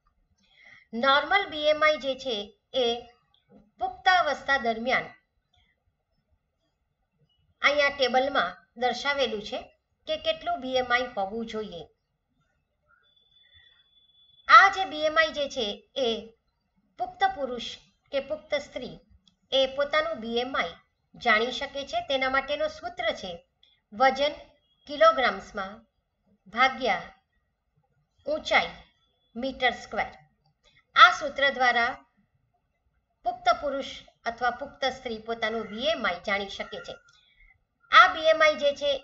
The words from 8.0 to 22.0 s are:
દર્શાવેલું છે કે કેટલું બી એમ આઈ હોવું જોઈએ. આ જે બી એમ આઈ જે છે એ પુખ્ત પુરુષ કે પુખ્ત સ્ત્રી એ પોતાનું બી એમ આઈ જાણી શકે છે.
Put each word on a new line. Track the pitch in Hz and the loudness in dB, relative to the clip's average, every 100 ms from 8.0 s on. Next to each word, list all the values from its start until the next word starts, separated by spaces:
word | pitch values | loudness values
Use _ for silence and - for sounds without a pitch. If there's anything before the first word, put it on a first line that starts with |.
| 254 254 269 269 180 - _ 226 | 0 2 0 -2 -4 -6 _ -4
દર્શાવેલું | 240 233 277 277 247 214 | -4 -2 -4 -2 -2 -4
છે | 202 277 - _ _ _ - | -8 -12 -12 _ _ _ -8
કે | 311 | -6
કેટલું | 320 320 311 349 | -4 -4 -4 -6
બી | 254 254 | -2 -2
એમ | 247 | 0
આઈ | 247 254 | -2 -2
હોવું | 208 190 226 226 | -6 -6 -6 -8
જોઈએ. | 220 202 170 151 _ _ _ _ _ _ _ _ _ _ _ _ _ _ _ _ - 151 _ _ _ _ _ _ _ - | -8 -10 -14 -18 _ _ _ _ _ _ _ _ _ _ _ _ _ _ _ _ -20 -20 _ _ _ _ _ _ _ 10
આ | 640 381 | 10 10
જે | 381 381 | 4 -4
બી | 302 311 | -2 0
એમ | 320 | 2
આઈ | 311 | 0
જે | 294 277 | -2 -6
છે | 269 208 202 _ - | -4 -6 -6 _ -4
એ | 240 220 208 _ _ _ _ _ _ - | -2 -2 -8 _ _ _ _ _ _ -10
પુખ્ત | 359 - 392 | -10 0 -2
પુરુષ | 294 254 240 226 - _ _ _ | 0 -6 -8 -10 -16 _ _ _
કે | 277 | -6
પુખ્ત | - 302 - 294 | -6 -10 -4 -6
સ્ત્રી | - 294 226 160 _ _ _ _ _ | -6 -12 -12 -16 _ _ _ _ _
એ | 262 262 269 | 0 0 0
પોતાનું | 285 311 330 277 | 0 0 -2 -6
બી | 226 233 | -4 -4
એમ | 254 277 | -4 -4
આઈ | - - _ _ _ | -6 -10 _ _ _
જાણી | 170 240 214 240 247 | -4 0 2 0 -4
શકે | 277 277 | -8 -10
છે. | 277 330 | -6 -6